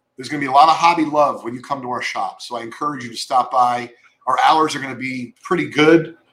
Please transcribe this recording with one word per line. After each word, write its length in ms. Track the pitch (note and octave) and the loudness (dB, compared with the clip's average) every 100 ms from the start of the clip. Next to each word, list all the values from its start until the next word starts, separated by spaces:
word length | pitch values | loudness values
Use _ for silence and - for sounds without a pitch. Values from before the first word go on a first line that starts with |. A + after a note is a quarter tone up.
| _ - | _ -16
There's 120 | B2+ | -10
gonna 120 | D3 | -6
be 60 | C#3 | 0
a 60 | |
lot 160 | E3 D#3+ | 4 4
of 80 | E3 | 4
hobby 280 | E3+ E3+ | 2 2
love 400 | D3+ D3+ C#3+ - | 0 2 0 0
when 100 | A2+ | -8
you 80 | B2 | -10
come 180 | - C#3 | -8 -10
to 80 | B2 | -6
our 120 | A#2+ | -8
shop. 400 | - A#2+ F#2+ - | -6 -6 -8 -8
So 140 | - A#2+ | -12 -10
I 60 | |
encourage 420 | A#2 - D3 C#3 | -10 -8 -6 -6
you 60 | A#2+ | -10
to 60 | A2+ | -12
stop 340 | - C3 B2 | -2 0 0
by. 400 | C3 B2 B2 A#2+ - _ _ - | 2 2 0 -6 -14 _ _ -4
Our 120 | B2+ | 2
hours 320 | C3 D#3+ D#3 C#3+ | 4 4 2 -2
are 20 | |
gonna 140 | C3+ | -10
be 400 | A#2+ C3 B2+ B2 _ | -10 -8 -8 -12 _
pretty 260 | - F3 D#3 | -4 -4 -2
good 480 | C#3+ D#3 E3 - - _ | 2 6 6 4 -12 _